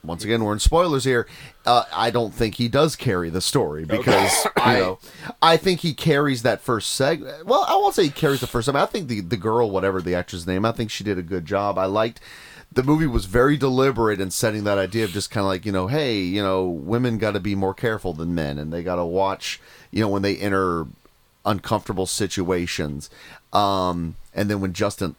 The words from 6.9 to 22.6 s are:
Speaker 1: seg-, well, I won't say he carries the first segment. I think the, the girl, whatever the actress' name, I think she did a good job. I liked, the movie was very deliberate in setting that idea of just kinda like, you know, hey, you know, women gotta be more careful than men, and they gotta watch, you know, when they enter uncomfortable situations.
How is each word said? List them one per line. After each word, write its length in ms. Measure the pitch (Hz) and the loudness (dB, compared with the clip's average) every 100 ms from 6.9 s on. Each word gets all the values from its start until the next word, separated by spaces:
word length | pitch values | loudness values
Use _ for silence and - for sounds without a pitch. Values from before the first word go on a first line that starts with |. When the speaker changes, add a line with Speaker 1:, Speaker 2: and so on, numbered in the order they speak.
| - | 0
Speaker 1:
seg-, 440 | 135 170 131 143 185 | 0 0 -6 -12 0
well, 200 | 269 - | 2 4
I 60 | 381 | 4
won't 200 | 403 - | 4 4
say 80 | |
he 60 | 160 | 2
carries 300 | - 156 139 | 2 0 0
the 60 | - | -2
first 180 | 120 120 | -2 0
segment. 220 | 139 202 | 0 0
I 40 | |
think 160 | 233 147 | -2 -4
the, 140 | 107 | -6
the 160 | 87 104 | -4 -2
girl, 340 | 110 113 113 | 0 2 2
whatever 300 | 95 95 95 | 2 0 0
the 120 | 87 | -2
actress' 320 | 90 87 92 85 | -2 -2 -6 -2
name, 200 | 92 110 | 0 0
I 60 | |
think 200 | 113 110 | -2 -6
she 120 | - | -4
did 140 | 104 92 | -4 -4
a 60 | |
good 220 | 85 92 78 | -4 -6 -2
job. 340 | 101 101 92 | 0 0 0
I 60 | 95 | 0
liked, 340 | 104 117 - - - - - - | 0 0 -4 -20 -20 -20 -20 -2
the 120 | - | 0
movie 240 | 131 156 160 | 2 2 2
was 180 | 117 95 | 0 2
very 320 | 113 135 147 | 4 4 4
deliberate 640 | 135 127 135 117 110 101 | 2 4 2 2 0 0
in 80 | 95 | -2
setting 360 | - 117 107 104 | 0 -2 0 0
that 120 | 98 | 0
idea 280 | 95 113 110 | 0 0 -2
of 60 | |
just 200 | 98 - | -2 -4
kinda 160 | 110 98 | -2 0
like, 180 | 95 90 | -2 -2
you 60 | |
know, 160 | 95 92 | -2 0
hey, 320 | 147 139 107 | -2 0 -2
you 240 | 90 101 | -2 0
know, 220 | 98 95 92 | 0 0 0
women 500 | 82 73 117 127 113 | -4 -2 0 0 0
gotta 220 | 107 101 | -2 -2
be 160 | 98 98 | -2 -2
more 180 | 95 | -2
careful 400 | 95 120 110 92 | -2 -2 -2 -6
than 220 | 78 82 85 | -4 -2 -2
men, 240 | 76 71 | -2 -4
and 120 | 76 | -6
they 120 | 85 | -6
gotta 220 | 85 90 85 | -4 -2 0
watch, 540 | 90 98 95 - - - - - | 0 0 -2 -8 -10 -16 -20 -8
you 120 | 95 | -2
know, 80 | 107 | 0
when 120 | 101 | 0
they 140 | 101 95 | 0 -2
enter 480 | 101 95 92 85 71 - _ _ _ _ 104 | 0 0 0 -2 -6 -12 _ _ _ _ -4
uncomfortable 600 | 101 - 107 - 95 92 | -4 -2 -4 -2 -4 -2
situations. 1040 | - 98 - 87 90 | -2 -2 -2 0 0